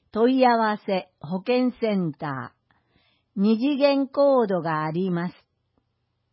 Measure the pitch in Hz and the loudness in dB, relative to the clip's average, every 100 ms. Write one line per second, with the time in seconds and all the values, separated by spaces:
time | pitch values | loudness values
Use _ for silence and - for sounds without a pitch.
0 | _ 214 247 262 247 233 214 208 - 190 | _ 0 2 4 4 2 0 -2 -4 -4
1 | - _ 147 185 226 247 254 - 226 196 | -6 _ -10 -6 -2 0 -2 -2 -2 -2
2 | 170 - 151 131 117 _ _ _ _ _ | -2 -6 -8 -8 -12 _ _ _ _ _
3 | _ _ _ - 208 220 277 269 285 277 | _ _ _ -2 0 2 0 2 2 2
4 | 269 294 277 262 208 180 160 156 156 170 | 0 0 2 2 2 -2 -2 -2 -2 -2
5 | 190 170 175 - _ _ _ _ _ _ | -2 -2 -4 -10 _ _ _ _ _ _
6 | _ _ _ | _ _ _